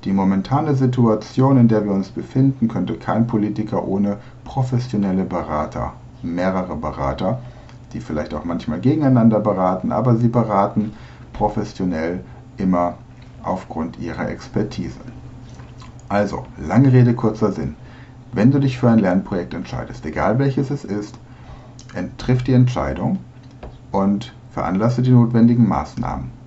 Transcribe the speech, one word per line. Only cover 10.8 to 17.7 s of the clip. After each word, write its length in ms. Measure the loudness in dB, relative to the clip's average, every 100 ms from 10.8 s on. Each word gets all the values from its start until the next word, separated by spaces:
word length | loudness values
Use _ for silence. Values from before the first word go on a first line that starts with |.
| -4 -6 -18 -20 -18
professionell 920 | -4 -2 -2 -6 -4 -4 -2 -4 -6 -10 -18 -20 -4
immer 380 | 0 2 0 -4 -16 -20 -20 -12
aufgrund 560 | -6 -6 -6 -8 -8 -8
ihrer 300 | -8 -6 -6
Expertise. 680 | -8 -6 -4 -4 -4 -8 -10 -16 -16 -18 -18 -18 -18 -18 -18 -20 -20 -4
Also, 360 | -2 0 -4 -10 -12
lange 340 | 0 4 6
Rede, 220 | 8 6
kurzer 400 | 4 0 0 -2
Sinn. 220 | -2 -6